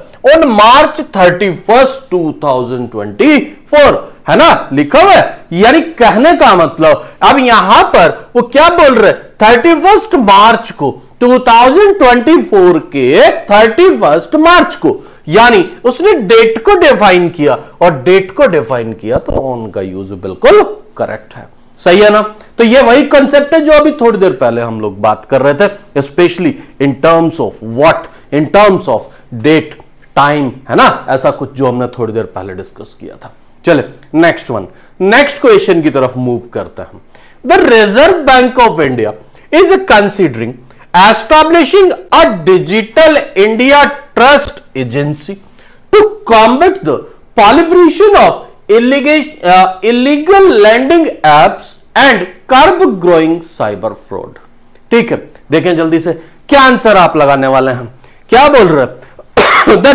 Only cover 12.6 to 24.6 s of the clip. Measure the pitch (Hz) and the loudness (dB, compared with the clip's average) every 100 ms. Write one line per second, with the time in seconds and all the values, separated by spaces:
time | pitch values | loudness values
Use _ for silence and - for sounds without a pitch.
12.6 | 180 160 - 139 127 165 277 - - 208 | 2 0 -4 -4 0 2 2 0 -2 0
13.6 | 226 220 370 262 170 156 170 311 320 349 | 2 2 2 2 0 0 -2 0 2 2
14.6 | - - 156 104 - - - 180 240 214 | 0 -4 -4 -4 -10 -20 -4 2 2 2
15.6 | 160 - 240 247 381 349 185 226 226 - | -2 -4 -6 -2 0 0 2 0 0 -4
16.6 | - 381 320 214 202 180 175 160 147 120 | -2 0 2 2 2 0 -2 -2 -2 -2
17.6 | - - 175 143 123 190 190 - 269 165 | -8 -2 -2 0 0 0 -2 -2 0 0
18.6 | 117 123 113 107 107 131 - - 135 120 | -4 -6 -8 -10 -6 -6 -6 -8 -8 -10
19.6 | 110 101 95 92 98 98 95 92 - 415 | -10 -10 -10 -12 -14 -12 -12 -2 2 2
20.6 | - - - - - - - 113 107 _ | 0 -6 -20 -12 -10 -10 -16 -20 -20 _
21.6 | _ _ 185 185 208 214 208 - - - | _ _ -2 2 2 2 -2 -10 -18 -2
22.6 | 233 254 233 254 294 294 277 285 285 320 | 2 2 4 2 2 0 2 0 0 0
23.6 | 302 302 302 - 233 208 185 - 123 117 | 2 2 2 0 -2 0 -2 0 -2 -2